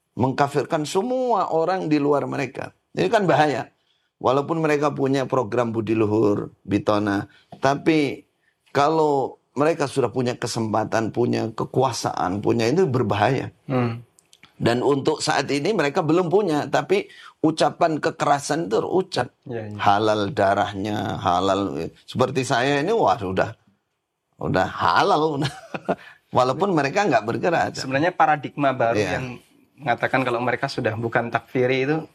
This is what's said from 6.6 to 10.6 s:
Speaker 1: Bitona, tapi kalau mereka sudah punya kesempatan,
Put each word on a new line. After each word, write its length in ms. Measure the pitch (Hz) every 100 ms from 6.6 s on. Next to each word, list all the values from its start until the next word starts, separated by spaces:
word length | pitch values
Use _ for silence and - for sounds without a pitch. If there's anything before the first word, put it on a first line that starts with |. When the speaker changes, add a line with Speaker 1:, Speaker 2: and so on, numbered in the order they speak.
Speaker 1:
Bitona, 640 | - 98 104 104 104 101 101 _ _ -
tapi 640 | 131 143 - 160 139 107 - _ _ _ _
kalau 720 | 135 143 160 151 139 117 - _
mereka 380 | 123 151 165 139
sudah 180 | 143 117
punya 300 | 123 123 117
kesempatan, 720 | 117 -